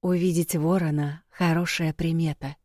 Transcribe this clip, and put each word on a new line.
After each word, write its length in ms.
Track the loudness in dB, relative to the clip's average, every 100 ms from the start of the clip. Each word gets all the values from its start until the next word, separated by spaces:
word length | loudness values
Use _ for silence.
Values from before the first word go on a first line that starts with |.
Увидеть 560 | 0 2 2 2 0 0
ворона — 680 | 2 2 2 0 -2 -6 _
хорошая 640 | -2 0 2 0 -2 -2
примета. 640 | -2 -2 0 -2 -2 -8 -12